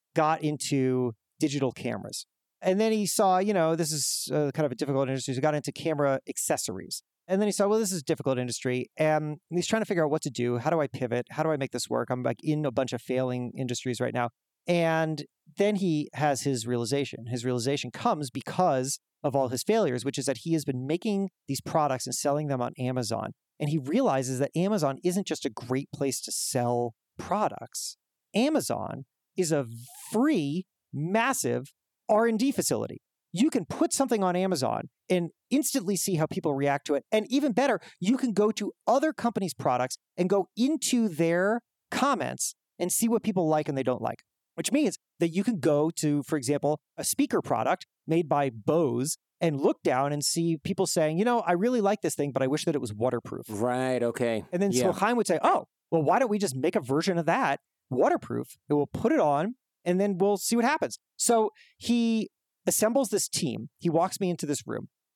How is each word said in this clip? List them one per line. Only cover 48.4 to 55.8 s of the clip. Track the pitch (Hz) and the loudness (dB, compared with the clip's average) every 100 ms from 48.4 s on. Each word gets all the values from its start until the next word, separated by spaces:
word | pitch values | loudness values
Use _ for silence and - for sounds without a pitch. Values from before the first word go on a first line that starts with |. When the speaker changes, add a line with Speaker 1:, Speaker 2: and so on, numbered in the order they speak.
| 139 | 0
Speaker 1:
Bose | 113 104 156 156 120 139 - _ _ | -2 0 2 2 0 -2 -6 _ _
and | 170 143 | -2 2
look | 156 - | 2 2
down | - 127 143 | 2 2 2
and | 147 | 0
see | - - 170 160 | -2 0 0 0
people | - 190 185 | -2 -2 0
saying, | - 156 160 | 2 2 2
"You | |
know, | 226 240 | 2 2
I | 170 | 2
really | 175 220 254 | 2 2 2
like | 196 214 | 2 2
this | 175 - | 0 -2
thing, | 143 | -2
but | 127 | 0
I | 131 | 0
wish | 151 | 0
that | - | 0
it | 147 | -2
was | 113 | -2
waterproof." | 104 120 120 - - - | -2 0 -2 -4 -10 -8
Speaker 2:
Right, | 107 123 123 131 127 | -2 0 0 0 0
okay. | 117 117 120 110 98 | 0 0 0 0 -2
Speaker 1:
And | 175 | -2
then | 196 | 0
so | 127 185 | 2 2
Speaker 2:
Yeah. | |
Speaker 1:
Chaim | - 208 240 | 2 2 2
would | - | 0
say, | 170 | 2
"Oh, | - 381 - _ | 2 2 -2 _